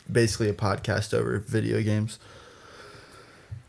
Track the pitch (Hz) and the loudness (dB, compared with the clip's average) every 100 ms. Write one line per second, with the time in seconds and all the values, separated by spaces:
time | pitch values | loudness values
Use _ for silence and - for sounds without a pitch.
0 | - 117 117 - 107 104 104 - - 101 | 0 4 4 4 0 2 0 0 0 0
1 | 107 - 113 - - 110 110 110 107 107 | 0 0 0 -2 -2 -2 0 0 2 0
2 | 110 - - - - - - - - - | 0 -6 -16 -20 -20 -20 -20 -20 -20 -20
3 | - - - - - - | -20 -20 -20 -20 -18 -18